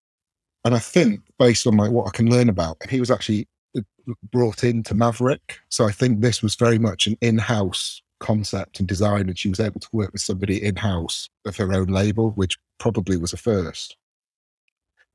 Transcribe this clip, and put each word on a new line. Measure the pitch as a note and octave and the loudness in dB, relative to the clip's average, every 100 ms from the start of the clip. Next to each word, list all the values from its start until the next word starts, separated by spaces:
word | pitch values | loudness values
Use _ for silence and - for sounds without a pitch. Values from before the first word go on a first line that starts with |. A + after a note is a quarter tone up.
| _ _ _ _ _ _ A#2 | _ _ _ _ _ _ 0
And | A#2 | 0
I | |
think, | - F3+ B2+ G2+ - - | 2 2 4 0 -8 4
based | B2 A2 B2+ | 4 4 4
on, | G#2+ | 4
like, | G#2+ | 4
what | A#2+ G#2+ | 0 -2
I | |
can | - A#2 | 0 4
learn | B2 A#2+ | 4 4
about, | F2+ D#2+ - - | 2 -2 -6 -4
he | B2+ | -2
was | A#2+ | 0
actually | A2+ - G#2 - _ _ B2 G2 _ - A2+ - | 0 0 -2 -4 _ _ -10 -10 _ -14 -14 -4
brought | B2 A#2 - | 0 0 2
into | B2 A#2 G#2+ | 0 0 -2
Maverick. | G#2 A#2+ A2+ B2+ D3+ - - _ | 0 0 2 0 0 -6 -20 _
So | - G#2+ | 0 0
I | |
think | - B2+ G#2+ | 2 2 2
this | A#2+ - | 2 0
was | G#2+ - | -2 2
very | A#2+ A2+ | 2 4
much | A2+ F#2 G#2 | 0 0 -2
an | A2+ | 0
in-house | A#2 A2 G2+ A2 F#2+ - - - _ _ | 2 2 0 0 -2 -4 -8 -12 _ _
concept | - G#2+ G2+ G2 - - | -2 -2 -2 -6 -8 -6
and | F#2+ | -4
design, | F#2+ G#2 G2+ F#2 | 0 2 2 -2
and | F2 | -2
she | G#2 | -4
was | F#2 | -2
able | G#2 - | -4 -4
to | - | -6
work | A2+ - | -4 -4
with | G2+ | -4
somebody | - F#2+ G2 G2+ | -6 -4 -2 -2
in-house | G2+ F#2 G#2 F2+ D#2+ - - _ G#2+ | -2 -2 -2 -2 -4 -8 -12 _ -12
of | F#2+ | -4
her | F#2+ | 0
own | F#2+ F#2 | 0 0
label, | F#2+ G#2 G#2 A2+ | 0 0 0 -2
which | G#2 F#2 - _ _ | 0 -2 -4 _ _
probably | A#2 G#2+ F#2 F2+ | -4 -2 -2 -2
was | E2+ | -2
a | - | -4
first. | A#2+ G2+ D#2+ - - - _ _ _ _ _ _ _ _ _ _ _ | -2 -2 -2 -8 -16 -18 _ _ _ _ _ _ _ _ _ _ _